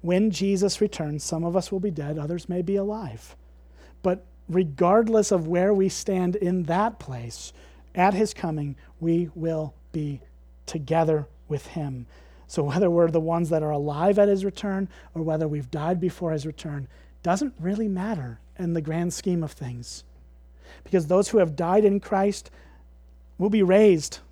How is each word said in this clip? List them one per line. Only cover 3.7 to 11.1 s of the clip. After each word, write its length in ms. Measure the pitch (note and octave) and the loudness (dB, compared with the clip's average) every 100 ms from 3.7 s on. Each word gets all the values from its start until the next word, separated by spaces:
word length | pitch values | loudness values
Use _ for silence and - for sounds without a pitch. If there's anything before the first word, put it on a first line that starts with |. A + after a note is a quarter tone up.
| - - - | -20 -20 -4
But 220 | F#3 F#3 - - - | -2 -2 -6 -20 -2
regardless 840 | F3 F3 C#3 F3 G#3 A3+ A3 G3+ | 0 0 2 4 6 4 2 4
of 160 | F#3+ D#3+ | 2 2
where 260 | F3 F#3 | 2 2
we 160 | G3+ F#3+ | 4 2
stand 460 | - - F#3+ F3+ F#3+ | 0 -4 0 0 0
in 280 | F3+ F#3 | 0 -2
that 360 | D#3+ E3+ G#3+ A3+ | 0 0 0 -4
place, 540 | - B2+ A#2 - - - - - - - | -12 -12 -12 -14 -18 -20 -20 -20 -14 2
at 180 | F#3 | 2
his 200 | G3 A3 | 4 0
coming, 420 | - F3 D#3 C#3+ C3+ - - | -2 -6 -4 -4 -8 -16 -6
we 300 | E3 E3 F3 | 0 0 0
will 400 | E3+ D#3+ D#3+ D#3 - - | -4 -4 -4 -6 -10 -12
be 300 | D#3+ D3 C#3 - - - - - | -8 -6 -8 -12 -20 -20 -20 -12
together 600 | E3 C3+ D#3+ D#3+ | -10 -2 2 2